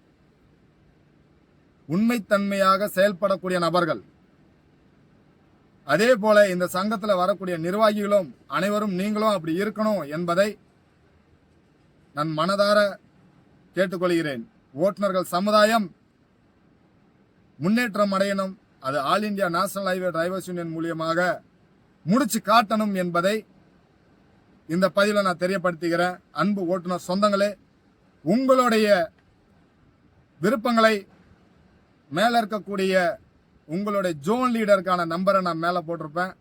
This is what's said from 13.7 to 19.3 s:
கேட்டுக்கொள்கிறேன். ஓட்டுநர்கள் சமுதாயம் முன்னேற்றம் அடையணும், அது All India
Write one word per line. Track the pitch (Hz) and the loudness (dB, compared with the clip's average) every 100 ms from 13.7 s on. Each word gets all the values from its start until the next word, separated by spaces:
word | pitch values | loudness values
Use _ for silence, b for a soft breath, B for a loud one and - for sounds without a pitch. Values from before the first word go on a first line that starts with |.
கேட்டுக்கொள்கிறேன். | 170 190 180 180 170 156 123 117 _ _ | -2 -2 0 0 0 -2 -6 -10 _ _
ஓட்டுநர்கள் | 131 190 190 196 185 | -2 -2 0 -2 -2
சமுதாயம் | 175 175 202 214 214 226 185 - _ _ _ _ _ _ _ _ _ _ _ _ _ _ _ - | -2 -2 2 4 4 2 -2 -10 _ _ _ _ _ _ _ _ _ _ _ _ _ _ _ -4
முன்னேற்றம் | 165 226 240 196 202 | 0 0 0 0 0
அடையணும், | 190 202 196 190 190 _ _ | 2 0 -2 -4 -8 _ _
அது | 135 143 | -4 -2
All | 139 190 | 0 0
India | 214 | 0